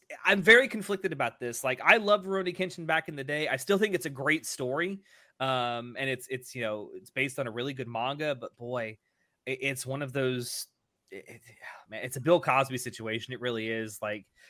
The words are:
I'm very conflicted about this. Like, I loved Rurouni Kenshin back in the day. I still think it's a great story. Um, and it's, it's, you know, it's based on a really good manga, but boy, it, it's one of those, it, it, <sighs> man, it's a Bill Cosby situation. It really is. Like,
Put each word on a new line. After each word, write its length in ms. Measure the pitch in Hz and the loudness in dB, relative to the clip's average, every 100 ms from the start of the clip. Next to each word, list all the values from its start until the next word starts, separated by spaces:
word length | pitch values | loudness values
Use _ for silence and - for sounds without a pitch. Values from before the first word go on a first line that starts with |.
| - 147 | -14 0
I'm 200 | 175 202 | 4 6
very 260 | 180 233 269 | 10 10 10
conflicted 460 | 220 196 196 190 | 0 -4 -4 -2
about 260 | 147 120 - | 0 -2 -2
this. 240 | 123 117 | -6 -2
Like, 160 | 131 127 | -2 2
I 140 | 151 226 | 6 6
loved 300 | 202 208 185 | 6 2 2
Rurouni 280 | 196 180 | -2 -2
Kenshin 320 | 180 185 - 160 | -2 -4 -4 -2
back 220 | 160 - | -2 -2
in 80 | 147 | -6
the 80 | |
day. 240 | 131 147 151 | -4 -2 0
I 80 | 131 | -2
still 220 | - 196 | 2 4
think 160 | 214 | 4
it's 120 | 180 156 | 0 -4
a 40 | |
great 340 | 135 139 156 | -6 -4 -4
story. 560 | - - 127 139 175 196 - - _ - | -6 -4 -2 -2 -2 -6 -14 -20 _ -4
Um, 560 | 135 131 120 120 120 117 | -2 0 0 -4 -8 -4
and 120 | 135 | -2
it's, 160 | 127 - | -2 -4
it's, 260 | 127 131 | -10 -8
you 60 | 127 | -4
know, 300 | 110 107 101 | -2 -4 -6
it's 160 | 92 92 | -14 -8
based 280 | - 139 135 | -2 -2 -2
on 80 | 120 | -6
a 40 | |
really 220 | 110 135 | -4 -6
good 160 | 131 120 | -6 -6
manga, 460 | 117 123 147 151 | -4 -4 -2 -4
but 200 | 131 113 - | -4 -8 -12
boy, 400 | 120 123 110 107 _ _ _ _ - | -6 -6 -6 -10 _ _ _ _ -8
it, 120 | 131 | -4
it's 240 | 139 135 127 | -2 -4 -4
one 160 | 139 | -4
of 100 | 139 | -4
those, 540 | 135 131 127 123 - - _ _ _ _ | -2 0 -2 -4 -8 -10 _ _ _ _
it, 140 | 95 - | -16 -16
it, 140 | - - - | -20 -20 -20
<sighs> 240 | - - - | -18 -18 -14
man, 140 | 110 | -10
it's 120 | 123 131 | -8 -2
a 40 | |
Bill 180 | 123 170 | 4 4
Cosby 360 | - 131 131 127 | 6 2 2 -2
situation. 560 | 123 - 110 110 110 | -6 -8 -4 -4 -6
It 80 | 123 | -6
really 300 | 123 117 110 | -4 -2 -2
is. 280 | 113 110 107 | -2 -4 -6
Like, 240 | 107 107 - _ - | -6 -6 -10 _ -16